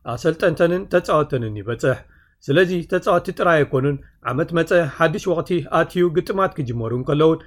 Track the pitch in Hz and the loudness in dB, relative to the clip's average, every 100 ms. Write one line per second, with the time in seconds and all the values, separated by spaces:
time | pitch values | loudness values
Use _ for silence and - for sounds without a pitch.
0 | 120 120 160 160 180 160 170 180 190 175 | -10 -4 -2 0 0 2 2 0 0 -2
1 | 190 156 147 127 110 104 101 117 139 120 | 2 0 0 -2 -4 -8 -8 -2 -2 -2
2 | - _ _ _ - 156 180 180 156 180 | -6 _ _ _ 0 2 2 0 -2 -2
3 | 202 175 185 - 180 160 135 131 143 139 | 2 0 0 -2 2 2 2 0 0 -2
4 | - _ 120 127 165 170 165 180 147 - | -8 _ -6 -4 -2 -2 2 2 2 0
5 | 165 202 180 165 156 175 143 165 165 180 | 0 0 -2 -2 -2 -4 0 0 0 0
6 | 175 160 - 190 185 - 120 117 113 123 | 0 0 -2 -2 -2 -2 -6 -6 -4 -4
7 | 131 147 160 160 | -2 2 4 2